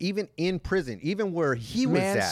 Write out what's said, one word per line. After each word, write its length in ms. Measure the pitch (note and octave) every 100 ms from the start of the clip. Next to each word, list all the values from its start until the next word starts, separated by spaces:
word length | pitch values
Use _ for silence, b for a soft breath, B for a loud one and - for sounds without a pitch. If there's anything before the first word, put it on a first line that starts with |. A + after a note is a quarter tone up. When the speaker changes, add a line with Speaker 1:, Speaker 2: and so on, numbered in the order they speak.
Speaker 1:
even 280 | F3+ G3+ G3+ -
in 220 | F3 F#3
prison, 400 | - F#3+ C3+ G#2
even 300 | C#3+ G3 G#3
where 220 | E3+ D3+
he 320 | B2 A2+ A3+ C4
was 140 | -
Speaker 2:
Man's 180 | - -
Speaker 1:
at. 40 | F#2+